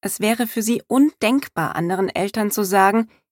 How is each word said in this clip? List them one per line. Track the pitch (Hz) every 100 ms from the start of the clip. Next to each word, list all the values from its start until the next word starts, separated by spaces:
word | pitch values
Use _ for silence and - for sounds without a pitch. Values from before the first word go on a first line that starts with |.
Es | 196 -
wäre | 214 226 233
für | 233
sie | 214 240 -
undenkbar, | 247 294 - 220 269 - - 156
anderen | - 170 185 190
Eltern | - 196 226 208
zu | 208
sagen, | 196 196 190 220 226 _ _